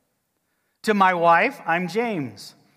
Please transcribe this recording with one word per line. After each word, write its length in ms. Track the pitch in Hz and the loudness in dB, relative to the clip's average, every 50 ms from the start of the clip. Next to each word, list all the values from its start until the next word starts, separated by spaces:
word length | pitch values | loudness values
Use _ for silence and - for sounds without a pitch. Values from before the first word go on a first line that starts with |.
| _ _ _ _ _ _ _ _ _ _ _ _ _ _ _ _ | _ _ _ _ _ _ _ _ _ _ _ _ _ _ _ _
To 120 | - 220 214 | -4 -2 0
my 200 | 202 190 185 185 | 2 2 2 2
wife, 460 | 175 165 170 165 170 196 254 - - - | 2 4 4 4 4 2 0 -4 -6 -4
I'm 220 | - 165 175 185 | -4 -4 -2 -4
James, 720 | 175 180 220 240 233 214 165 139 117 101 101 - - - _ _ _ _ | -4 -6 -6 -6 -4 -6 -6 -8 -10 -12 -16 -20 -20 -20 _ _ _ _